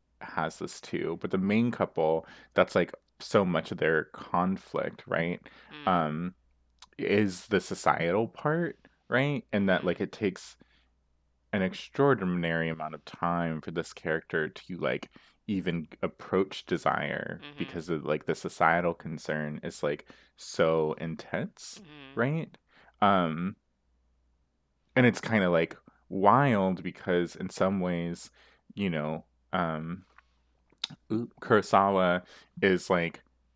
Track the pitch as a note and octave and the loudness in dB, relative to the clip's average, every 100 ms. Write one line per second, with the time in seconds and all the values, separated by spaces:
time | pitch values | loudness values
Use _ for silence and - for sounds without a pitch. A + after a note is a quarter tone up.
0 | _ - - - D#2+ - D#2+ - - E2 | _ -18 -10 -4 -4 -4 -10 -12 -8 -6
1 | D#2+ E2+ F#2 F#2+ F#2+ G#2+ A#2+ A#2 G2 - | -4 -6 -4 -2 0 2 0 0 -2 0
2 | D#2+ D#2+ - - - - F#2 G2+ E2+ - | 2 0 -4 -16 -4 0 2 2 0 -4
3 | _ - - A2 F#2 E2 - E2+ D#2 D#2+ | _ -18 0 2 4 2 -2 0 2 2
4 | D2 - - F2 F#2 F#2+ - - - - | 0 -8 -4 0 0 -2 -4 -4 -4 -6
5 | - E2+ E2 F2 - - - D3 D3 F2+ | -4 -2 0 -4 -10 -20 -20 -6 0 2
6 | D#2 D#2 F2 - _ _ _ _ - - | 2 -2 -6 -10 _ _ _ _ -20 -6
7 | - G2+ G#2 F2+ - G2 - F2+ - D2 | 0 2 2 -2 0 0 0 -2 2 2
8 | E2 G2 A#2 - D3 D#3+ E3+ - _ _ | 2 0 -2 -4 -4 -2 -4 -6 _ _
9 | - B2 C#3+ C#3+ - G#2 G2 F2+ F2+ F2 | -2 0 0 -2 -4 0 2 2 2 -2
10 | F#2+ - G#2 F2+ - - _ _ _ _ | -4 -4 -4 -4 -12 -20 _ _ _ _
11 | _ _ _ _ _ G#2 F#2 - - - | _ _ _ _ _ -2 -2 -4 -6 2
12 | C#3 B2 F#2+ F2 E2+ E2 E2 D#2+ D#2 D#2 | 4 4 2 0 0 0 -2 -4 -8 -12
13 | - - E2+ F2 E2+ D#2 E2+ E2+ D#2 - | -16 -4 -2 0 -2 -4 -6 -6 -6 -6
14 | F2 D#2+ - E2+ D2+ - - F2+ D2 C2+ | -2 -2 -2 -2 -2 -6 -14 -6 -4 -4
15 | - - _ _ - G2 F2 E2 D#2 - | -8 -20 _ _ -6 -4 -2 -4 -6 -6
16 | F2 - - F#2+ G2 - - F2 - D2 | -8 -8 -2 0 0 -4 -6 -2 0 -2
17 | D2 - - - D3 D3 C#3 F2 D#2+ D#2+ | -2 -6 -8 -10 -12 -10 -8 -8 -6 -4
18 | C#2+ D2+ - D#2+ F2 - E2 E2+ F2 E2+ | -2 -2 -2 -6 -6 2 2 4 0 -4
19 | D#2+ D#2 - D#2 D2+ D2 D#2+ - D2+ D2 | -8 -10 -6 -6 -6 -8 -10 -6 -4 -4
20 | - - _ - - - E2 D#2+ D#2 D#2 | -10 -20 _ -20 -6 0 2 2 0 -2
21 | E2 D#2 - F2 E3+ - - - F3+ D3 | -8 -8 -8 -6 -8 -10 -18 -18 -20 -20
22 | C3+ C3+ B2 D#3+ - - _ _ _ - | -10 -2 -2 -2 -6 -14 _ _ _ 0
23 | G#2 G2 E2+ D#2 F#2 - _ _ _ _ | 4 4 2 -2 -4 -6 _ _ _ _
24 | _ _ _ _ _ _ _ _ _ - | _ _ _ _ _ _ _ _ _ 4
25 | B2 - - A2 F#2 E2+ E2 - _ _ | 4 4 0 2 4 4 2 -2 _ _
26 | - G2 G2+ A#2+ C#3+ G#2+ F#2+ F2+ F2 - | -8 2 6 8 6 4 2 0 -6 -6
27 | - F2 E2+ - F#2 - F#2+ G2 F2+ F2 | 0 2 2 -4 -8 0 0 0 0 -2
28 | E2+ E2+ - _ _ _ - - G2 D#2 | -4 -6 -12 _ _ _ -16 -4 -2 -2
29 | D2+ D#2 - _ _ - E2+ D#2+ E2 F2+ | -4 -6 -10 _ _ -2 -2 -2 -6 -10
30 | F#2 _ _ _ _ _ _ _ - - | -14 _ _ _ _ _ _ _ -14 -12
31 | - A2 A#2+ - - A2 - G#2 G2 G2 | -6 -6 -6 -6 2 4 6 4 6 4
32 | F2+ F2+ - - - - G2+ F#2 - F2+ | 4 2 -2 -20 -20 0 2 4 2 0
33 | E2+ - _ _ _ | 0 -6 _ _ _